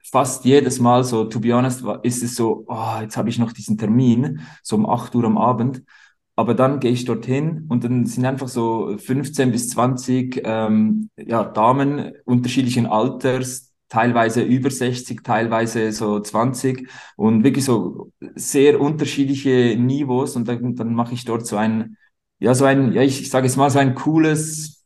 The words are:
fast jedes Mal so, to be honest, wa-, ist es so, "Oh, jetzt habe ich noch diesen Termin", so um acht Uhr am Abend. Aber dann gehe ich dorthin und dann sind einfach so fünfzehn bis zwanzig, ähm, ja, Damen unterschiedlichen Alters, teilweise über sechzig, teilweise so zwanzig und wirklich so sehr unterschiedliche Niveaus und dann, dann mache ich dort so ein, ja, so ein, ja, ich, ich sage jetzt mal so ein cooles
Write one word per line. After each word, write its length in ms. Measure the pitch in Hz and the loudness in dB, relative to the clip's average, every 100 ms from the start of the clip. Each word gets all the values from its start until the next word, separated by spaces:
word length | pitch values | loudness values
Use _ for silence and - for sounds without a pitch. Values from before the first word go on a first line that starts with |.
fast 420 | - 135 135 - | 0 0 0 0
jedes 360 | 123 139 127 123 | 6 6 6 2
Mal 240 | 120 123 | 4 4
so, 200 | 127 113 | 2 0
to 140 | 110 120 | -2 -2
be 160 | 117 | 0
honest, 300 | 120 127 123 | 2 0 -2
wa-, 160 | 107 - | -8 -4
ist 220 | 123 123 | -4 -4
es 100 | 120 | -6
so, 300 | - 113 - - | -2 -2 -2 -6
"Oh, 340 | 113 107 110 | -8 -6 -6
jetzt 160 | 107 123 | -6 -4
habe 120 | 107 | -4
ich 100 | 120 | -2
noch 140 | 113 | -4
diesen 260 | - - 107 | -4 -6 -4
Termin", 640 | 104 120 127 117 147 - - - | 2 4 4 2 0 -6 -12 -18
so 120 | - | -4
um 140 | 107 107 | -2 0
acht 260 | 123 - | -2 -2
Uhr 80 | 123 | 0
am 140 | 110 107 | 2 2
Abend. 460 | 117 113 123 - _ - _ _ _ | 2 2 -2 -4 _ -20 _ _ _
Aber 200 | - 113 | -2 0
dann 260 | 117 131 143 | 2 2 2
gehe 100 | 117 | 0
ich 140 | 123 | 0
dorthin 640 | 123 113 - 135 156 165 - | -2 -4 -2 -2 -2 -6 -4
und 160 | 120 | -2
dann 220 | 120 123 113 | 0 0 0
sind 180 | - | -2
einfach 240 | 131 139 127 | -2 -2 -6
so 480 | 123 113 113 80 107 | -2 -2 -2 -4 -6
fünfzehn 540 | - 131 - - 127 | -4 -4 -2 0 0
bis 160 | 104 - | 0 -4
zwanzig, 720 | - 123 131 - 127 127 120 | -2 0 -2 -2 -2 -2 -6
ähm, 680 | 113 110 110 107 110 107 - - | -4 -2 2 2 2 0 -4 -12
ja, 280 | 110 117 | -4 -2
Damen 680 | 101 107 113 135 139 143 - - | -2 2 2 4 0 -2 -8 -12
unterschiedlichen 600 | - 123 123 135 123 120 117 | 0 0 2 0 0 0 0
Alters, 840 | 107 123 127 131 127 127 - _ _ _ | 0 0 -2 -2 -2 -4 -10 _ _ _
teilweise 540 | 117 120 117 113 120 | 0 2 2 2 2
über 280 | 107 131 123 | 2 2 0
sechzig, 520 | - 123 123 - 117 | -2 -4 -4 -8 -12
teilweise 720 | - 113 113 113 113 117 110 | -4 -2 0 -2 -2 -2 -2
so 260 | 107 110 104 | -2 -2 -2
zwanzig 680 | 104 110 120 131 131 127 - - - - | -2 -2 0 0 -2 -4 -10 -18 -20 -2
und 280 | 107 113 | 2 4
wirklich 220 | 131 139 131 | 4 2 0
so 440 | 113 90 - - _ - | 0 -2 -10 -16 _ -18
sehr 460 | - - 143 143 147 | -12 -2 4 6 6
unterschiedliche 960 | 143 151 143 - 139 135 139 127 120 113 | 2 0 -2 0 -2 0 2 4 4 2
Niveaus 560 | 123 139 143 123 143 | 2 0 0 0 0
und 140 | 123 113 | -4 -4
dann, 260 | 120 123 | -4 -4
dann 200 | - 113 | -4 -2
mache 200 | 117 120 | -2 -2
ich 100 | 120 | -6
dort 220 | - 113 - | -4 -4 -4
so 100 | 104 | -2
ein, 400 | 110 110 - - _ _ _ _ | 0 -2 -4 -12 _ _ _ _
ja, 140 | 113 | 0
so 100 | 127 | 4
ein, 280 | 135 135 131 | 4 4 2
ja, 80 | 95 | 2
ich, 180 | 139 127 | 2 0
ich 100 | - | -2
sage 160 | 131 127 | 0 0
jetzt 100 | 127 | 2
mal 140 | 139 | 2
so 80 | 139 | 4
ein 160 | 135 | 2
cooles 880 | 123 151 160 156 151 - - - - | 0 0 2 2 2 -2 -8 -12 -18